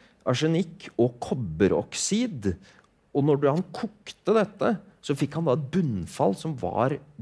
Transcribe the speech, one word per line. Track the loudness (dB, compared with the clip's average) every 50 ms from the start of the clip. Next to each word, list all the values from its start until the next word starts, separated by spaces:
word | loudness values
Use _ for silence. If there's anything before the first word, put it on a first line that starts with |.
| -16 _ _ _ _
arsenikk | -2 0 2 2 2 2 2 0 -2 -6 -14 -18 -8 0 2
og | 2 2 2 -4
kobberoksid, | -6 -4 -4 -4 -4 -6 0 2 4 4 4 2 0 -2 -6 -6 -4 -2 0 0 0 -2 -4 -4 -2 -4 -4 -4 -8 -18 -20 -20 _ _ _ _ _ _ -2
og | 0 2 4
når | 2 4
du, | 4 2
han | 2 0 -2 -6 -8
kokte | -8 -8 -8 -8 _ _ -20 -20 -6 _ 2 2
dette, | 2 2 0 -2 -2 0 0 0 -2 -4 -12 _ _ -4
så | -4 -2
fikk | 0 0 -2 -2
han | -2 0
da | 2 2
et | 0 0 -2
bunnfall | 0 0 0 0 0 -2 -4 -6 -2 0 0 0 0
som | -2 -4 -6 -6
var | -4 -6 -4 0 0 0 0 0 -4 -8 -16 -18 -16